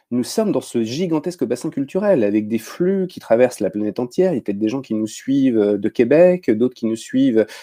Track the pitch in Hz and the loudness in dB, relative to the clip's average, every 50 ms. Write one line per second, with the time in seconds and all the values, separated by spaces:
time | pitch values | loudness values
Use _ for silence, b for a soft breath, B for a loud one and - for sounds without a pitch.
0 | b _ 120 123 120 - - - 220 208 156 135 - - - 120 113 110 120 147 | b _ -4 -4 -4 -2 -2 -2 -2 0 -2 -2 -4 -4 -4 -2 -2 -2 -2 -4
1 | 190 175 160 156 147 180 170 - 135 113 131 127 - 160 - - 139 131 - 185 | -2 -2 -2 -2 -4 -4 -6 -6 -4 -4 -4 -4 -6 -6 -6 -6 -6 -4 -4 -2
2 | 208 208 196 139 107 101 202 - 107 107 113 113 - - - - 175 185 196 196 | 2 2 2 4 2 2 2 0 0 0 -4 -4 -6 -8 -6 -2 0 0 0 0
3 | 185 180 - - - - 113 117 127 123 - - 104 92 - 104 107 107 98 - | -2 -4 -8 -12 -2 0 4 4 4 2 2 -2 -4 -4 -2 -2 -4 -4 -4 -4
4 | 127 123 - - 185 185 170 120 - - 101 98 107 110 117 139 127 - 113 107 | -6 -4 0 0 0 2 0 -2 -4 -4 -4 -2 -2 -2 -2 -4 -6 -6 -4 -4
5 | 110 107 - - - - 135 139 135 135 117 110 101 104 104 101 101 107 - - | -4 -6 -8 -10 -6 -2 0 2 2 2 4 4 2 2 2 0 -2 -2 0 2
6 | 120 117 139 156 175 180 180 180 - - 113 107 123 123 - - - 110 113 113 | 2 4 4 6 6 6 4 2 0 0 0 2 0 -2 -2 -4 -4 -4 -4 -4
7 | - - - 131 139 135 113 110 107 B B B | -6 -4 0 2 2 4 4 4 2 B B B